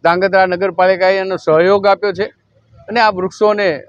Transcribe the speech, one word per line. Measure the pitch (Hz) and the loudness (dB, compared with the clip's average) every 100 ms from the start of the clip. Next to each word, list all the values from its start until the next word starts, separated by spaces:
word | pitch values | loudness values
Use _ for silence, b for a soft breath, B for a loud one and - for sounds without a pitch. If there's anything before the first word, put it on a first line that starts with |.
ધ્રાંગધ્રા | 165 180 196 190 185 | 0 0 0 2 0
નગરપાલિકાએ | 180 190 175 185 185 185 196 | 0 -4 0 0 2 0 0
એનો | 190 180 | -4 -4
સહયોગ | - 156 180 202 196 | 0 2 4 2 2
આપ્યો | 190 202 | 0 -2
છે | 175 208 _ _ _ _ _ | -6 -8 _ _ _ _ _
અને | - 226 | -6 0
આ | 220 185 | 0 0
વૃક્ષોને | 185 - 214 208 196 143 | -8 -2 0 0 -2 -4